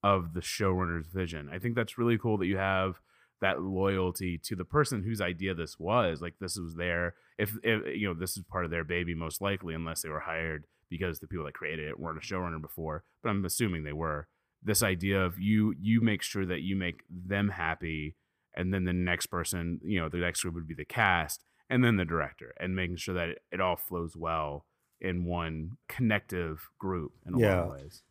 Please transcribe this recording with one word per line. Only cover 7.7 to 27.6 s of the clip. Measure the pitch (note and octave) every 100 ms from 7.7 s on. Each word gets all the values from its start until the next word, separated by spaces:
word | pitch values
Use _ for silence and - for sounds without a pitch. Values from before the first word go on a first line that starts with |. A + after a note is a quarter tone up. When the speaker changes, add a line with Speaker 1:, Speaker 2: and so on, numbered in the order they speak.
| A2 - D2+
Speaker 1:
you | G#2
know, |
this | E2 F#2 -
is |
part | F2+ F#2+ E2+
of |
their | E2+
baby, | D#2+ F2 E2+ E2
most | E2 D#2+
likely, | G2 G2 F2 D#2+
unless | E2 E2
they | D#2+
were | D#2
hired | E2+ D#2+ E2 D#2 D2 _ _
because | E2+ F2+ D#2
the | E2
people | F2+ D2
that | -
created | D2+ D#2+ D2+
it | -
weren't | E2 D#2+
a |
showrunner | - F#2+ F2+ E2
before, | D#2 - D#2+ D2+ - _
but | -
I'm | G2+ F#2
assuming | - A#2 E2+
they | D2+
were. | D2 D#2+ D2 D2 _ _ _
This | G2 G#2
idea | G#2+ F#2 F#2+ G2
of | F#2 F2+
you, | G2 G#2+ G#2+ D2+
you | G2 A2+
make | A2+ G#2
sure | - G2+ F#2
that | F2
you | E2+ G2
make | F2+ E2 -
them | F2+ F#2 G2 G2+
happy, | F#2 E2 D#2 E2+ D#2 D2+ - _ _ _ -
and | F#2
then | F#2+ F2+
the |
next | F2+ F2+ F2 -
person, | F2+ E2+ F#2 E2+ F2
you | E2 G2+
know, | D#2+
the | F2
next | F2 E2+
group | F#2 E2+
would | D#2+
be | D#2
the | D#2
cast, | - G#2 F2 D#2 - _ _ _
and | B2+
then | B2 G#2+
the | E2+
director, | E2 C#2 - - -
and | F#2 F#2
making | F2+ F2
sure | - F2+
that | E2+
it, | F2 _
it | F2+
all | F#2 F2
flows | - F2+ E2 D#2+
well | E2 D#2+ D2+ D2 - _ _ _
in | F#2+ F2+ E2+
one | F2 E2 D#2+ D#2+ A#2+ _
connective | - A#2+ G#2 - F#2 E2 D#2 - _
group | F#2+ F2+ D2+ - -
in |
a | F#2
lot | A2
of | F#2